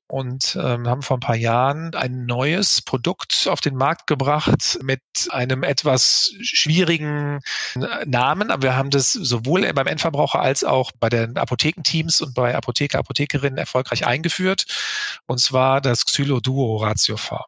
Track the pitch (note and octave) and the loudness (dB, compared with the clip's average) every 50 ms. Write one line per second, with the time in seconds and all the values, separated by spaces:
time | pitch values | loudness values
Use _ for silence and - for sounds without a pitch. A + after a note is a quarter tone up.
0 | _ _ - C3+ C3+ B2 B2 C3 - - - - - C3 A#2+ A#2+ A#2+ A#2+ B2 C#3 | _ _ -6 -6 -4 -6 -6 -4 -4 -4 -4 -2 -2 0 -2 0 0 -2 -2 -2
1 | C3+ - C#3 B2 - - A#2 A2+ A#2 A#2 A2+ A#2+ B2+ C3+ C#3+ D#3 E3 E3 D#3 C#3 | 0 -2 -2 -2 0 0 0 0 2 2 2 4 2 2 0 -2 -4 -4 -4 -4
2 | C3 B2+ B2+ B2+ B2 A#2+ A#2+ A#2+ C3 D3 E3 F#3+ G#3 - - - - - - B2 | -4 -2 -4 -4 -4 -4 -2 0 0 0 2 2 2 2 0 0 0 -2 -4 -2
3 | A#2 E3+ F#3+ - - - - - - - F3+ - - D3 C3+ C3 C3 C#3+ E3 - | 0 -2 -4 -4 -4 -4 -2 0 2 0 0 0 0 -2 0 2 2 2 2 -2
4 | - - D#3 C3 C3+ C#3 D3 D3+ - - - - - - - F4 C3+ C3+ C3+ C3 | 0 0 0 2 4 2 2 2 4 4 4 4 4 0 -2 -2 0 -2 -2 -2
5 | - _ _ - - - - C3+ B2 B2+ C3 C3 C#3+ E3 C#3 - - D3+ C3 B2+ | -2 _ _ -6 -4 -4 -2 -2 0 0 0 0 0 0 0 0 2 4 4 4
6 | - - - - - - - - - - - - - D3+ D#3 F3 F#3 D#3+ E3+ D#3 | 4 4 2 2 2 0 -2 -2 -6 -2 0 0 2 4 4 4 4 4 2 2
7 | D3+ D3+ D3 D3 D3 C#3+ C#3+ C#3+ - - - - - - - B2+ C3 - C#3+ - | 0 -2 -2 -2 -2 -2 -4 -4 -6 -8 -6 -6 -6 -6 -4 -4 -4 -4 -4 -6
8 | - D3+ B2 A#2+ B2 C#3 D#3 F#3 G#3 A3+ - D3 C3 C3 B2+ C3 C3+ C#3 C#3 C#3 | -4 -2 0 2 2 2 2 0 0 -2 -2 0 2 2 2 2 0 2 2 2
9 | C3 - - B3 F3 A#2+ B2 A2+ A2+ C3 D#3+ F#3+ G#3 - D#3 C#3 C3+ D#3 D#3+ D3+ | 2 2 -2 -2 -2 -2 -2 -2 0 2 2 2 2 2 2 0 0 0 -2 -2
10 | - E3+ C#3+ C#3+ D3+ D3 - - D3+ C3 C3+ - - - C3+ C3 B2+ - - _ | -2 -2 0 0 0 2 2 0 2 2 2 0 2 2 2 2 2 -2 -2 _
11 | - A2+ A#2 A#2 A2+ A2+ B2+ - - - B2 - - D3+ E3+ - D3+ - - D#3+ | 0 0 2 0 0 -2 -2 -4 -2 -2 -2 0 0 -2 -2 -2 -4 -2 0 0
12 | D#3 E3 - - - C#3 A#2+ - B2 A#2+ - - - - A#2+ - C#3+ C#3+ - C#3 | 0 0 0 -2 -2 -2 -2 0 0 0 0 -2 -4 -4 -4 -2 -2 0 0 -2
13 | C#3 - - - C#3+ - - C#3 C3+ C#3 C3 C#3+ D#3+ - - B2+ C3 - A#2+ - | -2 -2 -2 -4 -2 -2 -2 -2 -2 0 -2 -2 -6 -2 -2 -2 -2 0 -4 -2
14 | C3 A#2+ B2 D3 D#3+ F3 - - F#3 F#3 G3 - - - - - - - - - | 0 0 0 0 0 -2 -2 0 0 0 0 0 -2 -4 -6 -6 -6 -6 -6 -6
15 | - - - - - - B2 B2 - - C3+ C3 B2+ C3+ C3 C3+ C3+ C3+ A#2+ - | -6 -6 -8 -10 -6 -4 0 0 0 2 4 4 4 4 4 2 2 2 2 2
16 | - - - - C#3 C#3 C#3 A#2+ - B2+ C3 C#3 C3+ A2+ A2 G#2+ A2 G#2+ G#2+ - | 0 0 0 0 2 2 0 0 0 0 0 0 0 0 0 0 0 0 0 0
17 | - - A2 G#2+ - - - - - | 0 -2 -2 -4 -6 -6 -6 -8 -8